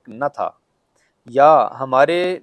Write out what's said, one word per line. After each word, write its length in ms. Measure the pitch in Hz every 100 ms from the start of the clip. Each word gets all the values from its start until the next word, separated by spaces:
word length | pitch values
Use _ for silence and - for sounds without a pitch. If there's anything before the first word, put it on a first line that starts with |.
| -
न 180 | 110 143
था 260 | - 87 - _ _ _ _ _ _ -
या 220 | 123 147 151 113
हमारे 680 | - 135 131 147 175 180 185